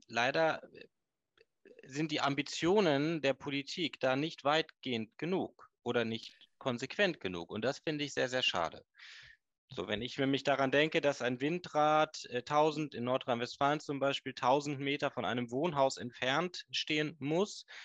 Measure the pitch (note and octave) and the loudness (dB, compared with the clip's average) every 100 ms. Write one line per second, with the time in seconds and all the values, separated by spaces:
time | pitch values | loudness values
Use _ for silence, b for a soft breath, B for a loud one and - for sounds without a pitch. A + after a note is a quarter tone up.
0 | - A2+ B2 D3+ D#3+ C3+ - - - _ | -6 0 2 4 2 2 -6 -20 -20 _
1 | _ _ _ _ _ _ - - - C3+ | _ _ _ _ _ _ -20 -20 -8 -4
2 | D#3 D3 C#3 C#3 C3+ - E3 G#3 F#3 C#3 | -2 2 2 0 -2 0 4 6 6 4
3 | D3+ E3 C#3 C3 D3 C#3 C#3 - D#3 - | 2 2 0 0 -2 -4 -4 -4 -4 0
4 | C3+ C3 D#3+ - C#3 D#3 D#3+ - C3+ A#2 | 0 2 0 -2 2 2 0 -6 -4 -2
5 | G#2+ - D#3+ F#3 - - - _ A#2+ A#2+ | -4 -6 -2 -2 -2 -8 -20 _ -2 0
6 | A2+ A2+ - - - - C#3 A#2+ C3 - | 0 -4 -10 -20 -20 -6 -4 -2 -4 0
7 | G3+ D3+ F#2+ F2 E2+ G2 A#2+ C#3 - D3+ | 0 0 -4 -6 -6 -4 -2 -2 -4 -4
8 | C#3+ C#3 B2+ B2+ - F#2 D#2+ - - - | -4 -2 0 0 0 0 -2 -4 -20 -20
9 | B B B B _ _ - - F#2+ G#2 | B B B B _ _ -12 -6 -4 -4
10 | B2 - C3+ C3+ C#3+ C3+ C3+ C#3+ D#3 E3 | -4 -2 0 0 2 2 4 4 4 2
11 | C#3+ C#3 A#2+ B2 C#3+ F3 - D3+ D3+ D#3 | 2 0 -2 0 -2 -2 -4 0 4 4
12 | D#3 - - B2 - D3 D#3 D3+ D3 - | 2 -2 -8 -6 0 2 4 2 -4 -4
13 | A#2+ C3 - A#2 A#2+ - C#3 D3+ - C#3 | 0 0 0 -2 -2 0 2 2 -2 -2
14 | C3+ C3+ C3+ - B2+ C#3+ C#3+ C#3 C#3 D3 | 0 -2 -6 0 4 4 2 -4 -2 -2
15 | C#3+ - G2 A#2+ A#2+ B2 E3+ D3 C3+ - | -2 -2 -2 -2 -2 -2 0 4 2 2
16 | A#2 - B2+ C#3+ F3 - - C3 - D3+ | -8 -4 0 0 0 -6 -8 -6 -2 0
17 | D3+ D#3+ C3+ D#3+ G#3 - - B | -2 -4 -2 0 0 -4 -16 B